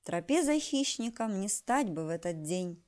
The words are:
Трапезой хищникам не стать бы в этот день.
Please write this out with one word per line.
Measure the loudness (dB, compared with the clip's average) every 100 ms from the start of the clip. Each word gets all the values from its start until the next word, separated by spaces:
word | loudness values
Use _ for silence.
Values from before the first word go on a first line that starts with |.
Трапезой | -4 -6 2 4 4 2
хищникам | 2 0 0 -2 -6 -2 -2 -2
не | -2
стать | -4 2 2 2
бы | -2 -2
в |
этот | -2 -2 -4
день. | -2 -2 -2 -6